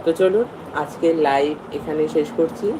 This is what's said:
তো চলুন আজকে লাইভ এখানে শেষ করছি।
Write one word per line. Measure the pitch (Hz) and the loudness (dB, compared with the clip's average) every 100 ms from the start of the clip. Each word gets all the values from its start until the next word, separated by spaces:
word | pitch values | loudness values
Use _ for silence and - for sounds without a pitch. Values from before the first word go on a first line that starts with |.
তো | - 165 | 0 2
চলুন | 190 202 240 - - 151 | 4 4 0 -6 -8 -6
আজকে | 151 - 170 165 147 | -6 0 0 4 2
লাইভ | 139 143 151 - 147 | 4 0 -2 -8 -10
এখানে | - 156 156 160 | -6 -2 0 0
শেষ | 147 - | 0 0
করছি। | 160 - 202 | -2 0 -4